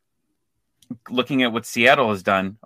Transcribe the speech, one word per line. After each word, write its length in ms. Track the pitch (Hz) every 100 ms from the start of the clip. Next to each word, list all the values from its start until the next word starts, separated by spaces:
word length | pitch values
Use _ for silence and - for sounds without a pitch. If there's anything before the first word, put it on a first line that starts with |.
| _ _ _ _ _ _ _ _ - 120 -
looking 320 | 123 - 135
at 100 | 123
what 140 | 113 -
Seattle 460 | 120 120 143 117
has 100 | 98
done 360 | 90 95 95 104